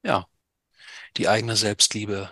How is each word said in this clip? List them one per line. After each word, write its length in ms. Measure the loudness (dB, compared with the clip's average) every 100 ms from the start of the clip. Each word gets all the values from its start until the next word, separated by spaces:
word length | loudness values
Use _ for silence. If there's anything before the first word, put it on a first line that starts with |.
ja, 240 | 0 0 -2 _ _ _ _ _ -20 -20 -14 -2
die 120 | 2
eigene 260 | 2 2
Selbstliebe 720 | 0 0 2 0 0 -4 -6 -8